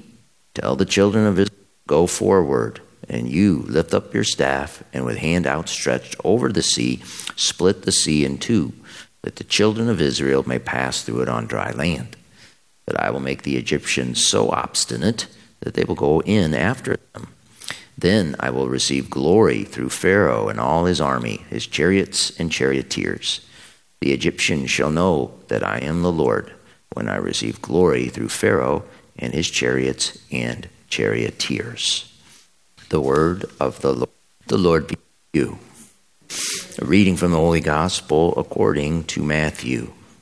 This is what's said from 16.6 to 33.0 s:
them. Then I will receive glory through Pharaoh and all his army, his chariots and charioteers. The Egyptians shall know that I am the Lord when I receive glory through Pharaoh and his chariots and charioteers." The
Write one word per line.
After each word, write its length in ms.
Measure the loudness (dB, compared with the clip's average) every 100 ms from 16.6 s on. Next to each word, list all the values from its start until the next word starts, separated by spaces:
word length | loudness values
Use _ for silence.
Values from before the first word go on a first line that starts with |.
| 0 -2 -4 -6 _
them. 160 | -18 -18 -20 _ -16 -14 -14 -14 -2
Then 380 | 2 4 2 -2
I 120 | -2
will 180 | -2 -2
receive 420 | 0 0 -2 -2
glory 540 | -2 4 6 6 2
through 240 | -4 -6 -6
Pharaoh 600 | -2 2 4 4 2 -2
and 120 | -2
all 240 | 0 2
his 160 | 2 2
army, 400 | 0 0 -2 -8 -8
his 160 | -10 -6
chariots 640 | 0 2 2 0 -2 -4 -4
and 140 | -4
charioteers. 880 | 0 0 0 -2 -4 -4 -4 -6 -8 -10 -20 -20 -20 _ -4
The 120 | 0
Egyptians 560 | 2 0 0 -2 0 -2
shall 220 | 0 2
know 400 | 2 4 2 -2 -8 -4
that 180 | -2
I 140 | -2 -4
am 240 | -2 0
the 80 | 0
Lord 400 | 2 2 0 -4 -18 -20 -20 -14
when 160 | -8 -4
I 60 | -4
receive 440 | -4 -4 -4 -8
glory 460 | -2 2 4 4 -2
through 220 | -4 -6
Pharaoh 520 | 0 2 2 2 -2 -4 -20 -20 -8
and 160 | -6
his 160 | -4 -2
chariots 680 | -2 0 0 0 -2 -6 -8 -8
and 360 | -6 -4 -6 -12 -18 -10
charioteers." 1200 | -2 0 0 -4 -4 -6 -4 -6 -6 -4 -4 -6 -20 -20 -20 _ _ _ -20 -4
The 120 | -2